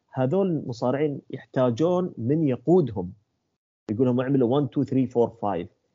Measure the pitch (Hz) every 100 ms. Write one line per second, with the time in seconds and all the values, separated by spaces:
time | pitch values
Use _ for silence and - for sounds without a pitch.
0 | _ - 131 185 196 151 - 117 123 135
1 | 151 139 - - - 135 127 113 165 180
2 | 180 - 117 156 151 120 - 185 131 98
3 | 90 - _ _ _ _ _ _ - 107
4 | 127 123 127 139 117 139 143 151 131 131
5 | 123 120 117 - 104 87 90 _ _